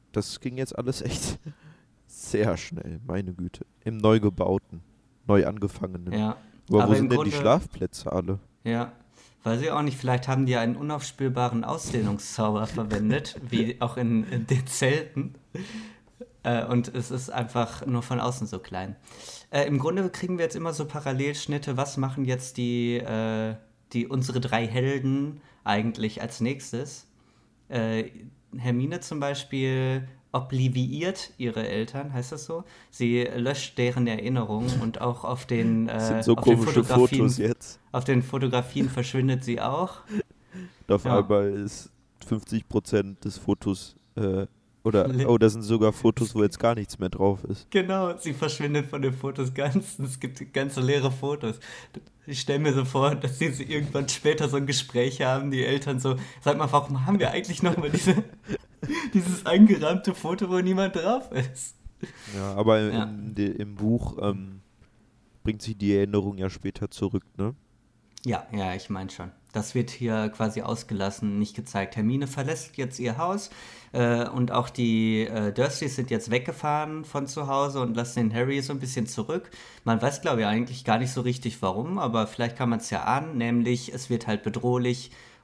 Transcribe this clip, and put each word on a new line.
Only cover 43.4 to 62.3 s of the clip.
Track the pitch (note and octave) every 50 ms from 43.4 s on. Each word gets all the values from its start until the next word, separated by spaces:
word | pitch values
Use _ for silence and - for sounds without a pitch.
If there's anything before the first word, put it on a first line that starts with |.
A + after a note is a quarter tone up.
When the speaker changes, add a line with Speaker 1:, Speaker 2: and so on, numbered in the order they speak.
| - - G2+ - - G2+ F#2+ - - - - _ _ _ -
Speaker 1:
äh, | A#2 G#2+ G2 F#2 F#2+ G2 - _ _ _ _ _ _ -
oder, | A2 G#2+ G2+ F2+
Speaker 2:
Le- | - C3 B2 C#3
Speaker 1:
oh, | B2+ A#2+
da | A2 A2+ A2
sind | G#2 A2+ G#2+
sogar | G2+ A#2 A2 G#2+ G#2+
Fotos, | G#2 - - A#2 A2 - A#2 G#2 -
wo | G#2+
jetzt | G#2 G2 - -
gar | - A#2 A#2
nichts | A2+ G2+ - - -
mehr | F#2+ F#2
drauf | - F2+ F#2+ G2+ G2 F#2 -
ist. | - G2+ - - -
Speaker 2:
Genau, | - G3 F#3 F3+ F#3+ F#3+ F#3 F3 F3
sie | F3+ - E3 C3+
verschwindet | C3 D#3 D3 - - D3+ D3 D3 D3 C#3 C#3
von | D3+ C#3
den | C3+ C3 C3
Fotos | C3 - C#3 C3+ - C3 B2+ C3
ganz. | C#3 C#3 C#3+ B2+ G3 - - - -
Es | C#3 B2+ - -
gibt | - B2+ - - - - -
ganze | C3+ C3+ C#3 C#3 C3+
leere | B2+ C3 C#3+ C#3+ C3 C3+
Fotos. | C3 C3 C#3 C#3 D3 D3 - A2 G#2+ - - - - - - - - - - - _ _ -
Ich | - C#3 B2+
stell | - - C#3+ C#3+
mir | D3+ D3 C3
so | C3+ C3
vor, | C3 - C3+ C3+ C#3+ D3
dass | - - C3 - -
sie, | E3 D#3
sie | C3 C3+ C3+
irgendwann | - D#3 D3 D3 D3 - C#3+ C3+
später | - - - - D3+ D#3 D#3 D#3
so | B2+ C#3
ein | C#3 C#3
Gespräch | C3+ C3+ - - - - B2 B2 C#3 C3+ -
haben, | C#3+ B2+ C3 C#3 C#3 C#3+
die | C3+ B2+ B2
Eltern | A#2+ C3+ C#3 C#3 D3 C3+ B2+
so, | C3 C3+ C3 C3 - - - -
„Sag | - D3 C#3+
mal, | C#3+ D#3 C3
warum | C#3 D3 C#3 - C#3 C3 C3
haben | F3 G3+ G3
wir | - -
eigentlich | - E3+ F#3+ - F3 -
noch | - F3 E3+
mal | F3 D#3 D3
diese, | D3+ - - F#3+ F3+ F3+ - - - - - - - - -
<laughs> | - - - - - D4 E4+ D4+ A#3 -
dieses | G3 E3+ F3+ F3+ D3+ -
angerahmte | - E3+ G3 G#3+ G#3+ G3 C#3+ D3+ D#3 F3+ F#3 - G3 F3+
Foto, | - - D#3 F3+ F#3 G#3 F3+
wo | F3+ F3+
niemand | F3+ F#3 F#3+ F#3+ G3 F#3 F#3+
drauf | F3+ D#3+ G3 A#3+ C4 C4 -
ist?“ | - C3 B2+ C3 - - - - - _ - - - - - - - - - -